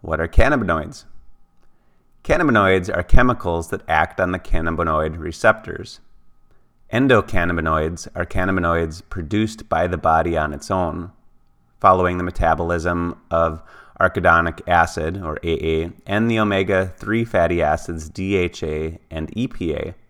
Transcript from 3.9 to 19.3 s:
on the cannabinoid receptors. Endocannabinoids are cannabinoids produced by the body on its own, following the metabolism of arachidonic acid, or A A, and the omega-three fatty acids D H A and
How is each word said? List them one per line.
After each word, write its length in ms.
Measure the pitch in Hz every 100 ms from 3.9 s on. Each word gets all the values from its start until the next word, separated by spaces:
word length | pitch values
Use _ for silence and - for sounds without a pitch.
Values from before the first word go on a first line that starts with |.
| 80 80 -
on 100 | 90
the 80 | 90
cannabinoid 800 | - 85 82 82 82 78 78 82
receptors. 800 | 80 82 113 110 - - - - - - - - _ - _ _ -
Endocannabinoids 1120 | 113 135 117 - 98 87 85 80 78 80 85 -
are 100 | -
cannabinoids 800 | 90 - 92 95 85 85 82 85 -
produced 580 | 95 78 104 110 - -
by 200 | 80 87
the 100 | 87
body 380 | 80 80 82 80
on 160 | 78
its 180 | 73 -
own, 400 | 95 87 82 87 _ _ _ _ _ _ _
following 380 | 101 92 90 90
the 40 |
metabolism 1000 | 90 - 82 80 85 87 82 87 87 - _
of 320 | 82 82 82 - - - -
arachidonic 640 | 92 98 87 82 85 78 -
acid, 520 | 87 82 - 80 92
or 200 | 85 78
A 400 | 82 82 80 80
A, 100 | 85 - -
and 240 | 101 113
the 80 | 113
omega-three 840 | 107 98 95 95 92 - - 113
fatty 360 | 117 95 85 85
acids 480 | 76 80 - 82 78
D 280 | - 95 98
H 260 | 87 -
A 380 | 80 76 80 85 _
and 180 | 80 78